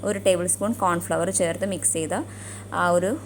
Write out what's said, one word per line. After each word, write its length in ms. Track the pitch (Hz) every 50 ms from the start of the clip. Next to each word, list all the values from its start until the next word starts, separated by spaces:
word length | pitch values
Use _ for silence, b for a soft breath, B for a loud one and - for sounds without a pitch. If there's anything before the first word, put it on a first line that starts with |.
| - 202
ഒരു 100 | 208 202 190
ടേബിൾ 200 | 202 185 175 175 180 -
സ്പൂൺ 180 | - 202 214 240 -
കോൺഫ്ലവർ 460 | 202 180 175 170 170 - 170 160 170 185 196 -
ചേർത്ത് 280 | 180 165 165 165 190 202
മിക്സ് 220 | 190 165 - - - 165
ചെയ്ത 160 | 160 151 175 226 330 B B B B B B B B B - 175
ആ 20 | 180 175 175
ഒരു 140 | 180 180 196 247 320 -